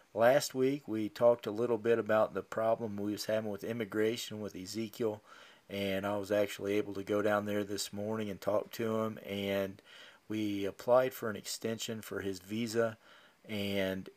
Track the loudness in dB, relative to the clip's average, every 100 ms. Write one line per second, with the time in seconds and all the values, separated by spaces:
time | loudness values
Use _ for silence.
0 | _ 4 6 6 2 0 0 0 -4 -4
1 | -4 4 6 6 2 -2 0 2 4 2
2 | 4 4 4 0 -4 0 2 2 -2 -4
3 | -2 -2 -2 -2 -2 -6 -4 -4 -2 2
4 | 2 0 -6 -8 -8 -8 -8 -6 -6 -2
5 | -2 -2 -10 -20 -20 -20 -10 -4 -2 0
6 | 0 -2 2 2 2 -2 0 0 0 -4
7 | 0 2 4 2 2 -2 -2 -4 -6 -6
8 | -4 -4 -4 -4 0 0 0 -4 -2 0
9 | -2 -4 -8 -4 0 0 -2 -6 -18 -20
10 | -20 -16 -6 -2 -2 -2 -4 -2 4 6
11 | 6 0 -6 -6 -6 -4 -4 -4 -6 -8
12 | -6 -4 -4 -6 -4 -4 0 2 0 -2
13 | -16 -20 -20 _ -8 -4 0 0 0 -2
14 | -6